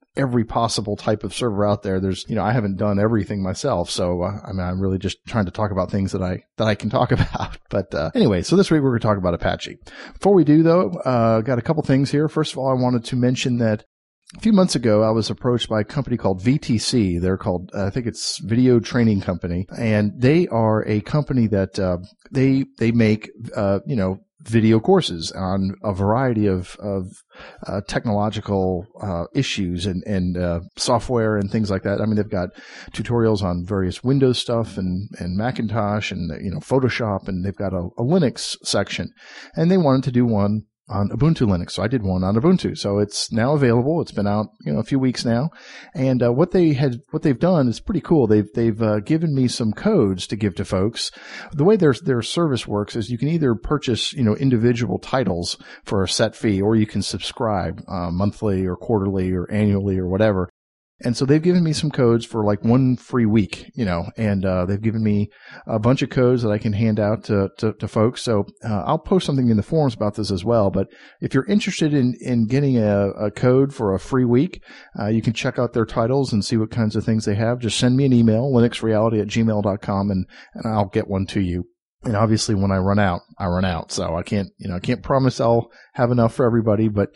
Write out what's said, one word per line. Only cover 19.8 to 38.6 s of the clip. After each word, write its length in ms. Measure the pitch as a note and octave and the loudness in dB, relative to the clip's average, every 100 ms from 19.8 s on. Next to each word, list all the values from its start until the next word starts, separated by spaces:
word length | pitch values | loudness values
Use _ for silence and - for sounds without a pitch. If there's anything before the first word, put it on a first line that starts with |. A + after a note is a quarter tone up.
| A2+ G#2+ G#2 A2 | 0 0 0 0
they 300 | B2+ D#3+ F3 | 2 4 2
are 380 | A2+ A2 G#2+ - | 0 2 0 0
a 140 | G#2+ | -2
company 460 | - D#3 C#3 C3 A2 | -2 -4 -2 0 2
that, 300 | G2 F#2+ G#2+ | 0 -2 -2
uh, 220 | F#2 F2 F#2 _ - | -2 -2 -8 _ -8
they, 340 | C3 C3+ C3+ C3+ - | 0 2 2 -2 -2
they 120 | A2+ | 0
make, 380 | A#2 A2 G#2+ - - - - | 4 4 2 -2 -16 -12 -4
uh, 240 | G2+ G2 - | 0 0 -2
you 100 | B2 | -2
know, 220 | F#2+ F#2+ - _ | -2 -4 -10 _
video 380 | - A2+ A2 A2 | -2 2 4 4
courses 520 | C#3+ F#3+ - E2+ D#2+ | 4 4 2 -6 -8
on 440 | - F#2 G2 F#2+ G2 | -6 -4 -2 -2 -4
a 100 | G#2+ | -6
variety 540 | F#2+ G2 A2+ C3 A2 G#2 | -2 0 2 0 0 2
of, 280 | F#2 F2 - | 0 -4 -10
of, 260 | G2+ G2 F#2 - _ - - - - | -6 -6 -6 -12 _ -20 -20 -16 -8
uh, 140 | G2 - | -8 -6
technological, 1000 | C3+ A#2 G#2 G#2+ G#2 - G2 F#2 F#2 F#2+ - | -6 -2 0 0 -4 -2 0 0 -2 -6 -10
uh, 260 | G2+ E2+ E2+ | -6 -6 -4
issues 520 | C#3+ C3 - F2+ F2 F#2+ | -4 -4 -2 -4 -2 -4
and, 180 | F2+ - | -4 -4
and, 320 | F#2+ F2+ F2 | -2 0 0
uh, 220 | F2 E2+ F2+ - | -2 -2 -6 -8
software 600 | - A#2+ - A#2+ A2 G#2 | -2 0 0 0 0 0
and 140 | G2 | 0
things 180 | A2+ G#2 | -2 -2
like 140 | F#2+ | -2
that. 180 | G2+ G2+ | -2 -2
I 40 | G#2+ | 0
mean, 100 | G#2+ | 0
they've 120 | G#2 | -2
got 220 | G2 F2+ - - - - | -4 -6 -8 -20 -20 -14
tutorials 500 | - A#2 A#2+ A2+ G#2 | -10 -4 0 2 2
on 200 | G2 F2+ | 0 -2
various 400 | F2+ G2+ F#2 - | -2 -2 -2 -2
Windows 360 | B2 C#3 C3 A#2+ | 0 2 4 2
stuff 380 | - A#2 A2 G2 | -2 -4 -4 -4
and, 300 | F#2 F2+ G#2 - | -4 -4 -8 -8
and 180 | F2+ F#2 | -6 -4
Macintosh 760 | A#2+ B2 A2 A2 G#2 G#2+ - | -4 -4 -4 -2 -2 -2 -4
and, 200 | F#2 E2+ C#2+ | -6 -8 -6
you 60 | G2 | -8
know, 100 | - | -8
Photoshop, 680 | - C3 B2+ - A2+ G2 - | -2 0 2 0 -2 -4 -4
and 180 | F#2 F#2+ | -6 -6
they've 100 | - | -6
got 180 | G2 | -4
a, 160 | F#2 F2 - | -4 -6 -4
a 60 | |
Linux 540 | A#2+ F#3 C3+ - - - | 0 2 2 -2 -10 -10